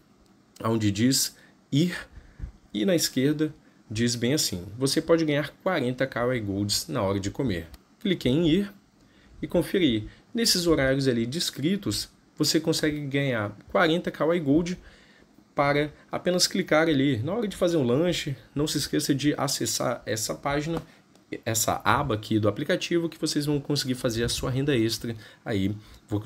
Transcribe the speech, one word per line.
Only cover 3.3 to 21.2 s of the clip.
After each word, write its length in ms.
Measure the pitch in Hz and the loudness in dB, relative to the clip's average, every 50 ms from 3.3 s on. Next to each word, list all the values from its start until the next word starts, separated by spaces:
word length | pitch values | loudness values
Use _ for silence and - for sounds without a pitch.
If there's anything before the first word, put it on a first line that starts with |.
| 151 151 156 151 151 - _ - _ _ _ - | 2 0 -2 -4 -4 -8 _ -20 _ _ _ -8
diz 240 | 110 107 117 120 120 | -4 0 0 0 0
bem 180 | 120 113 120 139 | 0 0 0 2
assim: 320 | 156 151 - - 90 87 95 98 117 | 2 0 -2 -4 -6 -10 -10 -8 -4
"Você 240 | 131 139 - 165 | -2 0 0 0
pode 220 | 156 - 165 165 165 | 2 2 2 2 4
ganhar 300 | 151 147 143 151 - - - - | 2 0 0 -2 -4 -8 -6 -4
quarenta 420 | 190 185 160 123 123 127 123 135 | -2 -2 0 -2 -2 -2 -2 -2
Kawaii 360 | 131 - 117 120 123 127 123 | -4 -2 -2 -2 -2 -2 -2
Golds 480 | 107 98 95 98 104 104 104 - - - | -2 -2 -2 -2 -2 0 -2 -4 -4 -4
na 120 | 156 131 | -4 -2
hora 160 | 104 95 101 101 | 0 0 0 0
de 140 | 98 101 | -2 -4
comer." 380 | 98 - 143 127 95 85 80 - - - _ _ _ _ | -4 -2 -2 -2 -2 -4 -6 -10 -16 -20 _ _ _ _
Cliquei 320 | - 208 180 - - 127 123 | -2 -2 0 0 2 2 2
em 160 | 151 175 160 | 4 4 4
ir 240 | 151 190 101 101 - - _ _ _ _ _ _ _ - - - - - | 4 2 2 -2 -8 -18 _ _ _ _ _ _ _ -20 -20 -20 -16 -12
e 60 | - 151 | -8 -2
conferi. 640 | - 180 170 - - 202 180 143 113 107 104 - - - - _ - | 0 0 0 0 0 2 2 2 2 2 -2 -6 -14 -18 -18 _ -4
Nesses 340 | 233 233 - - 185 170 170 | -2 0 2 2 2 4 2
horários 400 | 160 143 135 131 135 139 135 135 | 4 4 4 2 2 2 2 2
ali 180 | 123 117 113 | 2 2 0
descritos, 840 | 117 127 170 - - - - 127 165 196 196 - 113 101 - - - _ _ _ _ _ - | -2 -2 -4 -4 -6 -4 -2 -2 -2 -2 0 -2 -2 -4 -4 -4 -8 _ _ _ _ _ -2
você 220 | 156 151 - 165 | -2 0 0 0
consegue 400 | 156 170 160 - - 156 147 151 | 2 0 0 0 0 -2 -2 -2
ganhar 560 | 147 139 131 139 139 139 123 113 104 104 104 - - - | -6 -4 -2 0 0 0 0 0 -2 -2 -4 -8 -12 -2
quarenta 400 | - 196 185 165 156 175 175 180 | 2 4 4 4 4 2 0 -4
Kawaii 300 | 160 - 156 151 175 180 | -4 -2 0 2 2 2
Gold 360 | 160 135 139 160 180 170 180 - - - - - - - - - - _ _ _ - _ - | 2 4 4 4 4 0 -4 -8 -10 -18 -20 -20 -20 -20 -20 -20 -20 _ _ _ -20 _ -2
para 340 | - 143 143 143 147 151 147 - - - - | 0 2 2 2 2 0 -2 -4 -14 -16 -8
apenas 360 | - - - 180 180 180 175 - | -8 -4 -2 0 0 2 2 0
clicar 420 | - 202 170 - 151 151 165 165 | 0 0 0 2 4 4 4 4
ali 300 | 156 131 131 147 135 107 | 4 4 4 2 2 0
na 120 | 117 151 | -2 -2
hora 160 | 185 233 226 208 | -2 -2 -4 -4
de 80 | - | -2
fazer 220 | - 190 175 170 165 | 0 0 2 2 2
um 80 | 135 | 2
lanche. 500 | 117 120 139 170 180 170 - - 151 135 - - - - | 2 2 2 2 2 0 -2 -2 -6 -8 -8 -10 -10 -4
Não 140 | 139 147 151 | -4 -2 -2
se 100 | - 151 | -2 -2
esqueça 380 | 131 - - 151 143 - 151 | -4 -2 -2 -2 0 2 0
de 180 | 131 127 147 143 - | 2 2 0 0 0
acessar 680 | 131 139 - - 131 117 - - 135 131 117 - - | 0 -2 -2 -2 -2 -2 -2 -2 -2 -2 -2 -4 -4
essa 300 | - 110 110 - - 156 | -4 -4 -4 -2 -4 -6
página, 480 | - - 143 143 147 147 156 165 156 - - - - _ _ _ _ | -4 -4 -2 -2 -2 -2 -2 -4 -4 -6 -8 -18 -20 _ _ _ _